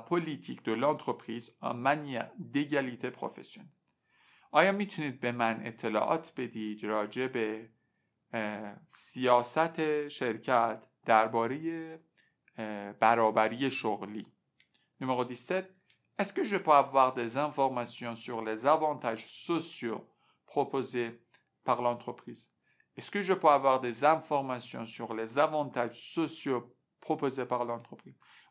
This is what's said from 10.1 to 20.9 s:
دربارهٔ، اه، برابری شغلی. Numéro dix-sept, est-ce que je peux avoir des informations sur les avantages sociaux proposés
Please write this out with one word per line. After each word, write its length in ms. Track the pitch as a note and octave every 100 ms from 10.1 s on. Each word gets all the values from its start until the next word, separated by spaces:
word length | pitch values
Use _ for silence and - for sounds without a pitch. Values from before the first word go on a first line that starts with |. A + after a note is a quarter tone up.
| - B2+ A2 C#3 B2 A2+ A2+ - _ -
دربارهٔ، 960 | A2 A2 A#2 A#2 C#3+ E3 E3 D#3+ E3 _ _ _ _ _ -
اه، 360 | G#2+ G#2 G2+
برابری 800 | A2 A2 A#2 A2 A2 A2 A#2+ C3+
شغلی. 560 | B2+ A2+ G2+ G2+ G#2+ - _ _ _ _ _ _ -
Numéro 260 | C3 B2+ B2
dix-sept, 400 | B2 - F#3 F#3+ _ _ _ _ -
est-ce 160 | G3+
que 100 | -
je 140 | B3 G3
peux 200 | D#3 C#3+ C3
avoir 280 | C3+ C3
des 240 | B2+ A#2 B2+
informations 760 | D3 C#3+ C3+ B2+ A#2 - A#2+ A2+
sur 260 | - A#2
les 240 | A2 A2 C3
avantages 600 | D#3 D#3 C3+ B2 A2+ -
sociaux 720 | - - E3 E3 - A#2 G#2+ - _ _ _ _
proposés 680 | D3 C#3 C#3 A#2+